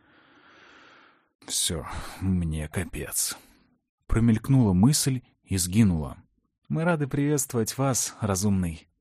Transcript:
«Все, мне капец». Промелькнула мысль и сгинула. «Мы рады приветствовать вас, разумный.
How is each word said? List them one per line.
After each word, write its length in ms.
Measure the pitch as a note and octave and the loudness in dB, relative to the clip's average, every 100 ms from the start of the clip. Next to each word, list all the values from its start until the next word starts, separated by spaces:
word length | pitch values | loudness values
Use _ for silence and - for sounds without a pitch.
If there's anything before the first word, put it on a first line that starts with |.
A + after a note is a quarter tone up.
| _ _ _ _ _ - - - - - _ _ _ _ - | _ _ _ _ _ -20 -20 -20 -20 -20 _ _ _ _ -8
«Все, 400 | - - E2 B1+ - - - | -4 -4 -4 -8 -10 -12 -6
мне 480 | F#2+ F#2 E2+ D#2 D2+ | -2 0 -2 -4 -6
капец». 680 | G2 E2+ D2 C2+ - - - - _ _ _ _ _ - | -8 -8 -10 -8 -6 -6 -8 -16 _ _ _ _ _ -4
Промелькнула 640 | A2+ A#2 G#2+ - C3+ A2 | 2 2 2 2 4 6
мысль 500 | F2+ A#2+ D3+ C#3 B2+ - _ | 6 6 4 0 -4 -8 _
и 120 | - F#2+ | -6 -4
сгинула. 580 | F2+ G2+ G#2+ D#2+ C#2 - - _ _ _ - | 0 4 4 2 -4 -12 -20 _ _ _ -6
«Мы 140 | D3+ | -2
рады 220 | E3 E3 C#3 | 0 0 -2
приветствовать 720 | C#3 C#3+ D3 - A#2+ A2 - | -2 0 0 -2 -2 -2 -2
вас, 380 | C3+ A#2 - - | -2 -2 -4 -2
разумный. 680 | G#2+ F#2+ G#2 F#2+ F2 D#2+ - _ | 0 2 2 2 0 -4 -12 _